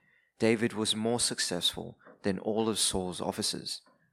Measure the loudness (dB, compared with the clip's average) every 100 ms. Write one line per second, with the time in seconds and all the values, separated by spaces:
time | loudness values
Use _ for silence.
0 | _ _ _ 2 4 4 2 0 0 0
1 | 0 0 0 0 -2 0 0 -2 -8 -14
2 | -20 -4 -2 0 0 2 2 2 2 0
3 | -2 -2 -4 -2 -2 -4 -6 -10 -12 _
4 | _